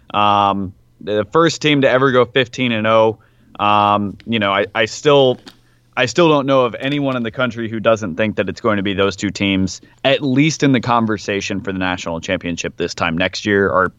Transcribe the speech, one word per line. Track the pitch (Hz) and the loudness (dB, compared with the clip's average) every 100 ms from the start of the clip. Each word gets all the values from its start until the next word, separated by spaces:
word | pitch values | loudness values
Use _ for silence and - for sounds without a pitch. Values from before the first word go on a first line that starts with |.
| _ | _
Um, | 101 104 101 101 98 95 - _ _ | 0 2 4 2 0 -4 -10 _ _
the | - 104 104 | -4 -4 0
first | 160 165 - | 2 2 0
team | 151 147 | 0 2
to | 131 | 2
ever | 127 135 | 2 2
go | 123 120 | 2 2
fifteen | 135 120 - 127 | 0 -2 -2 -4
and | 113 110 | -2 2
oh. | 113 113 110 _ _ _ - | 4 4 0 _ _ _ -4
Um, | 104 104 104 104 101 90 - | 2 4 4 2 -2 -8 -6
you | 117 | -2
know, | 101 | 0
I, | 98 101 113 | 0 -2 -2
I | 113 | -2
still, | - 147 143 131 123 - - _ _ _ - | -2 2 4 4 0 -8 -20 _ _ _ -4
I | 127 | -2
still | - 170 | 2 2
don't | 147 135 | 4 2
know | 135 123 | 2 2
of | 101 | -2
anyone | 135 147 139 131 | -6 -4 -2 -4
in | |
the | 113 | -6
country | - 127 110 113 | -4 -4 -4 -8
who | 113 | -2
doesn't | 110 110 107 80 | 0 0 0 -4
think | 110 95 | -2 -2
that | 98 | -4
it's | 87 | -2
going | 117 104 | -2 -2
to | |
be | 98 | -2
those | 95 98 98 | 0 0 0
two | 104 | -6
teams, | 90 98 95 95 - - _ | -2 0 0 0 -4 -18 _
at | 135 135 | 0 0
least | 139 127 156 156 | 0 2 2 2
in | 143 | 2
the | 127 | 2
conversation | 117 120 113 107 - 101 - 98 | 2 0 0 -4 -4 -4 -4 -6
for | 92 | -6
the | 92 | -4
national | 92 90 - 82 | -4 -4 -6 -8
championship | 82 90 87 85 85 - | -4 -4 -4 -6 -8 -6
this | 87 | -8
time | - 87 82 | -4 -4 -2
next | 92 - 104 | -2 -4 0
year, | 101 98 | 2 2
or, | 78 90 | 2 0